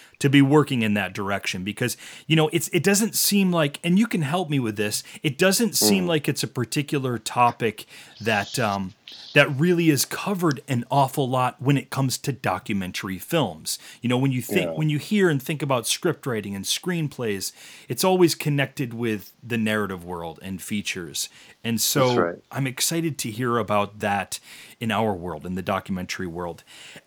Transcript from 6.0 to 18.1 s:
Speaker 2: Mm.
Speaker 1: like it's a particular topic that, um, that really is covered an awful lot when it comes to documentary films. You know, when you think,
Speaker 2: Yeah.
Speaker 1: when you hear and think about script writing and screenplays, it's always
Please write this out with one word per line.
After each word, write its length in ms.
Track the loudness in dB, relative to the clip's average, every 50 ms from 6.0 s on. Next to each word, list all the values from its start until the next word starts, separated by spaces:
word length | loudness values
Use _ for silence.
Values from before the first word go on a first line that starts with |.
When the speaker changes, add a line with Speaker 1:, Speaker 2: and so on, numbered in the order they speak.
| 2
Speaker 2:
Mm. 40 | 2
Speaker 1:
like 200 | 0 0 0 -2
it's 140 | -2 -2
a 60 | -4 -4
particular 680 | -4 -4 -4 -2 -2 -4 -2 -2 -2 -2 -2 -2 -4 -4
topic 680 | -6 -4 2 4 4 4 4 2 -2 -2 -2 -4 -10 -18 -20 -20 -20 -20 -18 -6
that, 380 | -2 0 0 0 0 -2 -2 -2
um, 360 | 0 0 0 -2 -4 -8 -10 _ _ -20 -20 -18 -16 2 4
that 140 | 6 6 6 4
really 360 | 2 2 2 2 4 4 4
is 140 | 4 4 0
covered 580 | -2 -6 -6 -4 -4 -2 0 0 0 0 -2 -4 -4
an 160 | -2 -2 -2 0
awful 380 | 2 2 2 2 2 -2 -2 0
lot 320 | 2 2 0 0 -2 0
when 160 | 2 2 2
it 140 | 2 0 -2
comes 280 | -2 -2 0 0 -2 -2
to 140 | -4 -6
documentary 840 | -6 -4 -2 -2 -2 -2 -2 -4 -4 -4 -4 -6 -6 -8 -6 -6 -8 -8
films. 600 | -4 -2 0 0 0 0 -2 -8 -8 -8 -8 -8 -10 -16 -12 -6
You 80 | -2 0
know, 100 | 2 2
when 140 | 2 0
you 80 | 0 -2
think, 300 | -4 -2 0 0 0 0
Speaker 2:
Yeah. 60 | -2
Speaker 1:
when 120 | -2 -2 0
you 100 | -2 -2
hear 300 | -2 -2 2 2 4 4
and 140 | 2 0
think 180 | -2 -4 -6 -4
about 240 | -2 -2 -2 -2 0
script 380 | -2 -4 -2 -2 -2 -2 -2 -4
writing 280 | -4 -4 -4 -4 -6 -8
and 80 | -6 -4
screenplays, 880 | -4 -6 -4 -4 -4 -2 -2 -2 -4 -4 -4 -4 -4 -2 -4 -6 -8 -10 -12 -18 -20 -20 -18 -10 -8
it's 160 | -4 0 2
always 300 | 2